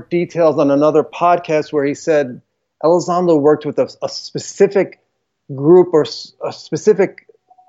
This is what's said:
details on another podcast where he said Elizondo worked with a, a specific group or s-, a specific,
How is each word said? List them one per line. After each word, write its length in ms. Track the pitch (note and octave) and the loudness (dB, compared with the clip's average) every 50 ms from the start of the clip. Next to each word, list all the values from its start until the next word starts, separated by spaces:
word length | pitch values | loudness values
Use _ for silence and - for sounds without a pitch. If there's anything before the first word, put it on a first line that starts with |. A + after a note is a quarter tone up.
| A#2+ - | -4 -4
details 480 | - F3 F3 D#3+ - D#3+ E3+ D#3 D3 C#3+ | -4 -4 -4 -4 -2 0 0 0 2 2
on 140 | D#3 C#3+ | 0 2
another 320 | C#3 C#3 D3 D3+ D#3 D#3+ - | 2 2 2 2 2 0 0
podcast 680 | - - - E3+ F3 F3 F3 F3 - D#3+ D3+ D3 - | -2 -4 -2 0 2 2 0 0 -2 -2 -2 -2 -2
where 140 | - D3+ C#3 | -4 -4 -2
he 80 | C#3+ C#3+ | -2 -4
said 480 | - - - D#3+ D3 C#3+ B2 B2 - - _ _ _ _ _ _ - - | -6 -4 -2 0 0 -2 -4 -6 -16 -20 _ _ _ _ _ _ -4 0
Elizondo 560 | D3+ E3+ F3+ E3 F3 F3 F3 F#3 F3 E3+ D3+ | 2 2 2 0 -2 -2 -2 0 2 2 2
worked 260 | C#3 D3 D3+ D3+ - | 4 2 2 0 -2
with 120 | D3+ C3+ - | -4 -4 -4
a, 100 | B2+ - - - | -4 -4 -6 -10
a 80 | - C3+ | -10 -10
specific 880 | - - - - - C3+ - - - - G3+ F#3+ - G3+ F3+ - - - _ _ _ _ _ _ _ _ _ - C#3+ | -10 -12 -14 -14 -14 -14 -14 -8 -2 0 0 2 2 0 -2 -2 -6 -16 _ _ _ _ _ _ _ _ _ -14 -10
group 380 | C3 C#3 D3+ F3 F#3 F3 F3 F3+ | -2 2 4 6 6 6 4 2
or 80 | D#3 | 0
s-, 320 | C#3+ - - - - - _ - - | 0 -2 -6 -14 -18 -20 _ -12 -12
a 80 | D3 | -12
specific, 760 | C3+ - - - - D3 - G#3 G#3+ F3 G3 F#3 - - - _ _ _ _ _ _ _ _ | -12 -12 -12 -10 -10 -2 0 0 2 2 0 -2 -4 -8 -20 _ _ _ _ _ _ _ _